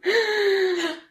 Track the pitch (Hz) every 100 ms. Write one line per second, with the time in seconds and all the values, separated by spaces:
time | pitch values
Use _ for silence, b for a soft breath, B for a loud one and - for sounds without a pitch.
0 | 370 453 427 427 403 392 370 349 339 330
1 | -